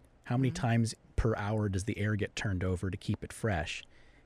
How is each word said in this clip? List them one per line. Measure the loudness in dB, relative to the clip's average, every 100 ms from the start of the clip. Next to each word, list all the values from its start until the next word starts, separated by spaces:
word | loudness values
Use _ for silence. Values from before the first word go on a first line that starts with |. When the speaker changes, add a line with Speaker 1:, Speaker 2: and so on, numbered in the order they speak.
| -16 -16
Speaker 1:
How | -4 0
many | 2
Speaker 2:
Mm-hmm. | 2
Speaker 1:
times | 2 4 2 -2 -4 0
per | 2
hour | 2 0 0 0
does | 0
the | -2 0
air | 0
get | 0 -2 -2
turned | -2 0
over | 0 0 -2
to | -4
keep | -4 -4
it | -6
fresh | -4 -2 0 -2 -6 -12 -20 -20 -20